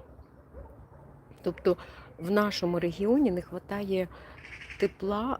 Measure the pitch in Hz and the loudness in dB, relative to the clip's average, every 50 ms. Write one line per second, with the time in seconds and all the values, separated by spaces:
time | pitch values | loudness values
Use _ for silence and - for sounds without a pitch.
0 | - - - - - - - - - - - - - - - - - - - - | -20 -20 -20 -20 -20 -20 -20 -20 -20 -18 -16 -16 -16 -16 -18 -20 -20 -20 -20 -20
1 | - - - - - - - - - 180 170 - - 190 175 - - - - - | -20 -20 -20 -20 -20 -20 -20 -6 -4 -4 -4 0 2 2 2 2 -2 -8 -18 -18
2 | - - - - 165 170 202 208 208 208 196 - - 175 175 175 180 175 165 175 | -20 -18 -14 -8 -2 2 4 4 4 4 2 0 0 0 2 2 0 0 0 0
3 | 196 208 240 285 294 233 180 180 170 - - 180 - - 202 202 208 196 190 185 | 2 4 6 6 6 4 4 2 -2 -6 -8 -10 -8 -6 -6 -4 -2 0 0 0
4 | 185 170 - - - - - - - - - - - - - - - 196 - - | 0 -2 -6 -12 -18 -18 -18 -18 -18 -18 -16 -16 -14 -14 -2 0 0 0 0 -2
5 | - 190 202 208 220 262 269 - | -4 -2 -2 0 0 -2 -2 -4